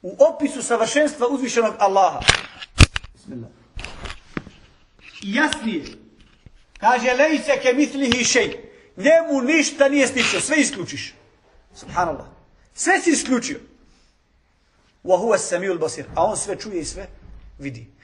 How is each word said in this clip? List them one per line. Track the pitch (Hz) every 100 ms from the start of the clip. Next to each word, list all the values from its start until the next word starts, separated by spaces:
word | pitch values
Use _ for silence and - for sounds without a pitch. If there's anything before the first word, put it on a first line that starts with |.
u | 185 196
opisu | 302 330 294 262
savršenstva | 226 233 220 285 302 - 247
uzvišenog | 277 254 233 226 208
Allaha. | 202 196 185 135 - - - - - - - - -
Bismillah. | - - 123 113 _ _ - - - - - - - - - - _ _ _ - -
I | 196
jasnije. | 226 302 - 220 175 - - - _ _ _ - - _ -
Kaže, | 208 247 247
"Lejse | 247 311 302 - 262
ke | 254
mislihi | 247 277 269 269 254
šej". | 233 262 240 - - - _ -
Njemu | 208 330 330 277
ništa | 247 320 277 - 277
nije | 285 254
slično, | 269 - 190
sve | 170 311
isključiš. | 247 196 151 139 - - _ _ _ _ _
Subhanallah. | - - 170 175 139 - - _ _ _
Sve | - - 370
si | 349
isključio. | 302 - 247 - 131 - _ _ _ _ _ _ _ _ _ _ _ _ _
"Wa | - 180
huwa | 226
as-sami'ul | 196 - 175 190 170
basir". | 156 - 135
A | -
on | 185 202
sve | 196 190
čuje | 214 185
i |
sve | 151 - 196 - - - - -
vidi. | 139 120 - _